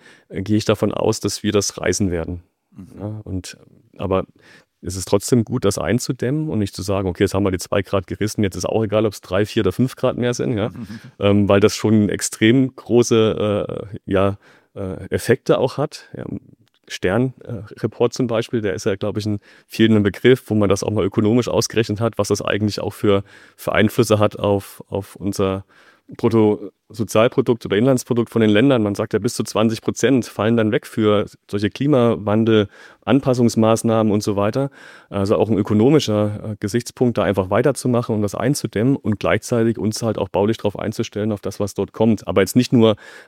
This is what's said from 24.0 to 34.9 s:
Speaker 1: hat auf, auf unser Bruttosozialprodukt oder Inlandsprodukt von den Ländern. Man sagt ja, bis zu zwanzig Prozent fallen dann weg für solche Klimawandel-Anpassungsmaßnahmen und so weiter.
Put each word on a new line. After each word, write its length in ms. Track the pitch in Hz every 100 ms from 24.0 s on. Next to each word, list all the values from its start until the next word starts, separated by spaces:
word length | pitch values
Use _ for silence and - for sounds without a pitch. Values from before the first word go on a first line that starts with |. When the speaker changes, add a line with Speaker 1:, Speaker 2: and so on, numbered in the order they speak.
| 110 104
Speaker 1:
hat 180 | 104 -
auf, 460 | 101 101 - - -
auf 280 | 98 101 -
unser 500 | 98 101 95 95 - _ _ _ - -
Bruttosozialprodukt 1500 | 120 110 107 104 98 _ _ 107 101 110 123 - 127 117 87
oder 120 | 98
Inlandsprodukt 520 | 131 127 - 120 113
von 120 | 113
den 100 | 107
Ländern. 320 | 104 139 123
Man 100 | 104
sagt 200 | 101 110
ja, 60 | 107
bis 140 | 117
zu 100 | -
zwanzig 380 | 110 101 117 113
Prozent 460 | - - - 131 -
fallen 280 | - 104 117
dann 160 | 107
weg 140 | 123 -
für 400 | - 107 104 90 - -
solche 220 | 104 104
Klimawandel-Anpassungsmaßnahmen 2500 | - 143 131 117 87 104 110 113 107 101 - - - - 135 135 127 117 113 110 113 117 110 110
und 80 | 104
so 140 | 107 101
weiter. 340 | 101 131 139 - -